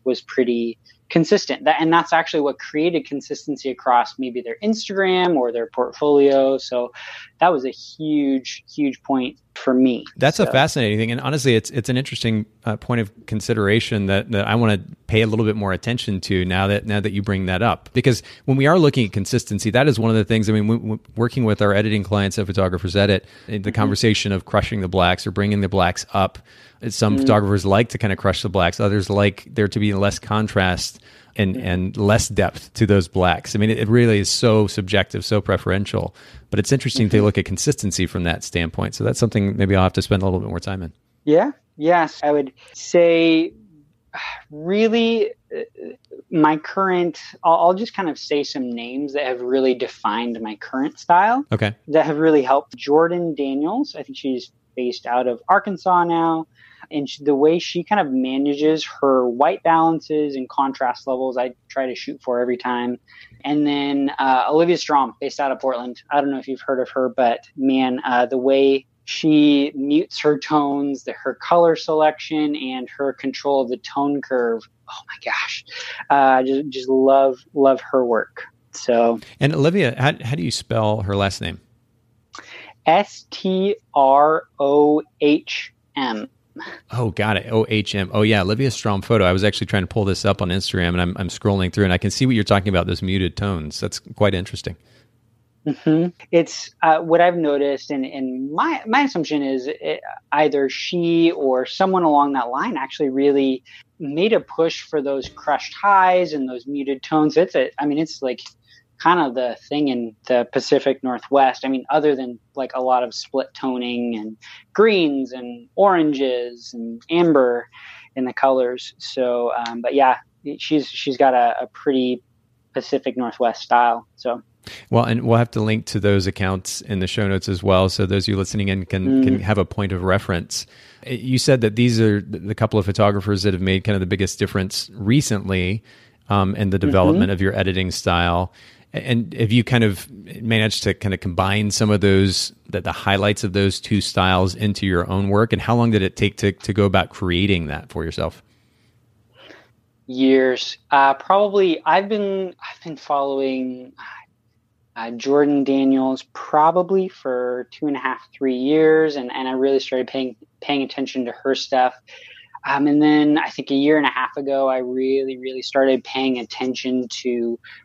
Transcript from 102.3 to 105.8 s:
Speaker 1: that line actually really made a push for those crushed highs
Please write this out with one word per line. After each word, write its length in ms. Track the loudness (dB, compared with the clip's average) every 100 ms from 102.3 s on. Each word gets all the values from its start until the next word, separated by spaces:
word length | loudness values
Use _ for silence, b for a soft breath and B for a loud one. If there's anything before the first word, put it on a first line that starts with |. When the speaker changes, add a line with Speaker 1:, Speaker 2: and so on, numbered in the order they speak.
Speaker 1:
that 160 | 0 -4
line 280 | -4 -4 -6
actually 340 | -8 -4 -4
really 520 | 2 2 4 2 -2 _ B _ -14
made 320 | -8 -2 0
a 80 | 0
push 420 | -2 -2 -2 -2
for 180 | -6 -4
those 280 | -2 -4 -6
crushed 440 | -10 -4 -4 -4
highs 580 | -4